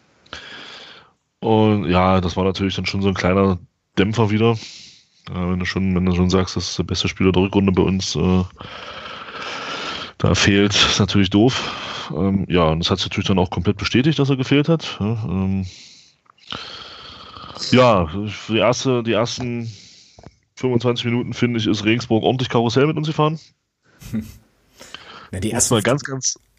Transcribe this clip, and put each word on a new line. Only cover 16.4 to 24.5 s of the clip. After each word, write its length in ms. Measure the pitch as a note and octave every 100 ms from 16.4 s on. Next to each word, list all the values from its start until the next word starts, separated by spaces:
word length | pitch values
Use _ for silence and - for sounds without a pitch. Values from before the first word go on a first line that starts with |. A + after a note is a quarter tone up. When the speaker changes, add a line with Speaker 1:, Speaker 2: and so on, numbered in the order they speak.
| - - - - - - - - - - - - -
Speaker 1:
ja, 380 | A#2+ B2+ G2+ E2 F#2+ G#2+ F#2 -
die 80 | A2
erste, 440 | G2+ B2 C3+ A#2+
die 100 | A2+
ersten 580 | G#2 A#2 - B2 A#2+ A2+ G2+ - - _ - - _ _ -
fünfundzwanzig 480 | C3 B2 B2 A#2+ A#2+
Minuten, 260 | A#2+ B2
finde 240 | A#2+ A#2+ A#2+
ich, 60 | G#2+
ist 180 | G#2
Regensburg 400 | G#2 A#2+ - A2
ordentlich 240 | E2+ B2+ B2
Karussell 380 | B2 A#2 B2+ D3
mit 100 | D3+
uns 100 | D#3
gefahren. 320 | D#3 D3+ D#3+ - _ _ _ _ _ -
Speaker 2:
<laughs> 0 | A2 - - _